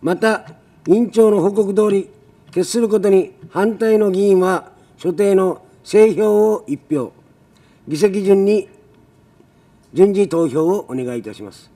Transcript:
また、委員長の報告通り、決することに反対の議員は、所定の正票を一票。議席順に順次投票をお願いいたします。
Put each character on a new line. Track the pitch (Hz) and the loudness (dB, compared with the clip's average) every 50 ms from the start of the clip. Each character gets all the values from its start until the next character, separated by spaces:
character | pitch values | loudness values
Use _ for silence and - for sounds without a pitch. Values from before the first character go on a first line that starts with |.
ま | - 160 185 175 | -2 -4 -4 -2
た、 | - 220 220 196 - - - _ _ _ _ _ _ - | 0 -2 -2 -4 -8 -16 -20 _ _ _ _ _ _ 0
委 | 175 | 2
員 | 220 240 202 | 2 2 -2
長 | - 220 226 214 | 2 2 4 4
の | 208 202 | 4 2
報 | 160 190 | 0 0
告 | 202 208 214 190 | 0 0 -2 -2
通 | 202 190 214 208 | 0 0 0 0
り、 | 202 196 190 - - _ _ _ _ _ _ _ | 0 -2 -4 -6 -14 _ _ _ _ _ _ _
決 | - 175 185 | -6 -6 -6
す | - - 233 | -4 -2 -2
る | 233 214 | -2 0
こ | 208 214 | -2 0
と | 185 208 | 0 2
に | 196 190 175 - - _ - 165 | 2 2 2 0 -8 _ -20 -12
反 | - 160 196 220 220 185 | -4 -2 -2 -2 -2 -2
対 | 226 220 220 214 | -2 0 0 2
の | 214 202 | 0 0
議 | 185 190 | 0 0
員 | 202 202 196 185 | 0 2 2 2
は、 | 185 185 185 170 - - _ _ _ _ _ _ | 2 0 -2 -2 -6 -10 _ _ _ _ _ _
所 | - 175 175 | -8 -6 -4
定 | 151 202 202 196 | -2 0 0 2
の | 190 190 185 165 - _ _ _ _ _ | 2 0 0 -4 -6 _ _ _ _ _
正 | - - 208 214 220 190 | 0 4 4 4 4 4
票 | 147 214 214 208 208 214 214 | 0 0 0 2 2 2 2
を | 214 - - - | 0 -4 -6 -10
一 | 139 139 _ _ | -10 -10 _ _
票。 | 156 143 123 101 _ _ _ _ _ _ _ _ _ _ _ _ _ _ _ - | -6 -6 -6 -8 _ _ _ _ _ _ _ _ _ _ _ _ _ _ _ -10
議 | 147 | -4
席 | 151 175 208 185 208 196 | 0 0 0 0 0 2
順 | 190 196 196 196 | 2 2 2 4
に | 202 208 214 185 - - _ _ _ _ _ _ _ _ _ _ _ _ _ _ _ _ _ _ _ _ _ _ _ - | 2 0 -2 -2 -6 -14 _ _ _ _ _ _ _ _ _ _ _ _ _ _ _ _ _ _ _ _ _ _ _ 0
順 | 131 185 202 202 | 0 0 2 2
次 | 190 202 160 | 0 -2 -2
投 | 147 165 165 156 | 0 -2 -2 -2
票 | 117 151 160 | -2 -2 -2
を | 170 190 208 - - | -2 -2 -4 -6 -8
お | 127 | -10
願 | 131 127 123 123 | -8 -8 -8 -8
い | 120 | -10
い | |
た | 101 107 | -10 -12
し | 104 - 104 | -16 -16 -18
ま | 101 | -20
す。 | 95 - - _ _ | -20 -20 -20 _ _